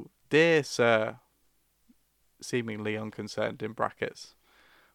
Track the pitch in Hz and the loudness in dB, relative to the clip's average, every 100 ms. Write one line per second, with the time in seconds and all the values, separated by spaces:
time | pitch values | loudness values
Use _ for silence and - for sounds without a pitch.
0 | - _ - 143 165 160 139 - 117 113 | -10 _ 2 4 6 4 2 2 4 4
1 | 110 127 _ _ _ _ _ _ _ _ | 2 -8 _ _ _ _ _ _ _ _
2 | _ _ _ _ - 127 113 107 107 107 | _ _ _ _ -6 -4 -4 -6 -6 -6
3 | 110 - 104 - 110 - 110 113 110 - | -8 -10 -10 -4 -6 -6 -8 -4 -4 -4
4 | - - - _ _ _ _ _ _ | -8 -10 -20 _ _ _ _ _ _